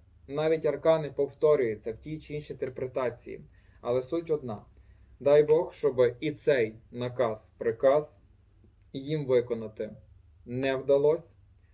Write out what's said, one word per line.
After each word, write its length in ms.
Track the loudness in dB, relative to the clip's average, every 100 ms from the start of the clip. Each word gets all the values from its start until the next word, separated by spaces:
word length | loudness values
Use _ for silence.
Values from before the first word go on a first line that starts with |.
| _ _ -10
навіть 380 | -4 0 0 0
аркани 440 | 0 2 2 0
повторюються 800 | -4 -4 0 2 4 2 -2 -8
в 40 | -12
тій 240 | -12 -12
чи 140 | -10
іншій 180 | -12 -12
інтерпретації. 880 | -10 -10 -8 -8 -4 -4 -6 -12 -16 -18 _ _ _
Але 220 | -4 -2
суть 280 | -2 -6 -4
одна. 340 | -4 -6 -12 -16 -20 -20 -20 _ -4
Дай 220 | 4 6
Бог, 300 | 6 4 2
щоб 440 | -2 0 2 2 2
і 120 | -6
цей 420 | -2 0 2 0 -4 -16
наказ, 580 | -8 -6 -2 -2 -2 -12 -6
приказ 540 | -4 2 4 4 0 _ _ _ _ _ _ _ _
їм 340 | -12 -6 -4 2
виконати 680 | 2 2 -4 -8 -10 -10 -12 -20 -20 _ _
не 320 | -10 -4 -2 -2
вдалося, 540 | 2 2 4 0 -4 _ _ _ _